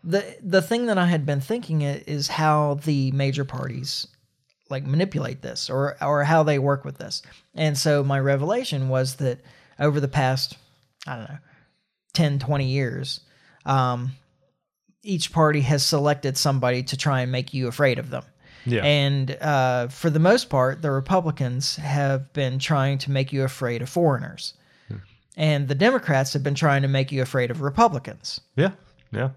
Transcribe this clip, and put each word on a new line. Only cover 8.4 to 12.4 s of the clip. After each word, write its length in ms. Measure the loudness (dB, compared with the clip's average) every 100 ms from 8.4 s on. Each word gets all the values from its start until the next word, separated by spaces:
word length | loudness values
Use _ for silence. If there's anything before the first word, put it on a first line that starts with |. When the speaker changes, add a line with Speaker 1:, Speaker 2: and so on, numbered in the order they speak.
| 2 -2 -2 -2 0
Speaker 1:
was 280 | 0 0 -2
that 240 | -2 -4 -10 -20 _ -2
over 200 | 0 2
the 80 | 0
past, 500 | 2 2 0 -4 -8 _ _ _ _ -12
I 120 | -12
don't 120 | -12
know, 80 | -16 _ _ _ _ _ _ _
ten, 240 | 0 0
twenty 280 | 0